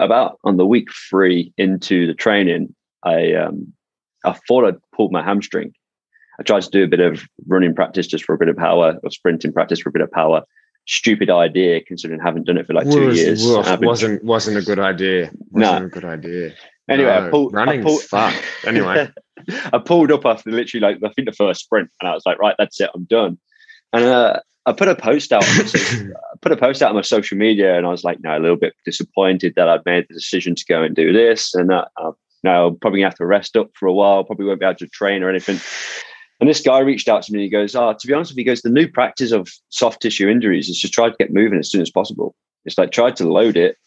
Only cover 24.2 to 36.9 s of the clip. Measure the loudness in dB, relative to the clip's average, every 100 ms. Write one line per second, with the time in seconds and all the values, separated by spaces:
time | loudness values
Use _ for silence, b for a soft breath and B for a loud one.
24.2 | 2 0 -8 _ -4 0 0 0 0 0
25.2 | 2 2 4 2 0 -2 -2 -6 -8 -14
26.2 | -18 -4 -2 2 2 2 2 0 0 0
27.2 | 0 0 2 4 4 2 0 -4 -6 -6
28.2 | -6 -2 0 2 -2 -6 -10 -10 -6 0
29.2 | 0 2 -2 2 2 2 0 -2 -2 -10
30.2 | -6 -4 -4 -6 -2 0 0 2 2 4
31.2 | 4 2 -2 -2 0 0 -2 -8 -10 -12
32.2 | _ _ 2 4 2 0 -2 0 -2 -2
33.2 | 0 0 0 -2 -2 -2 0 2 4 2
34.2 | 0 -6 -4 -2 -2 -4 -10 -6 -4 -2
35.2 | -2 -2 -4 -6 -8 B B B B B
36.2 | B 0 2 2 2 2 2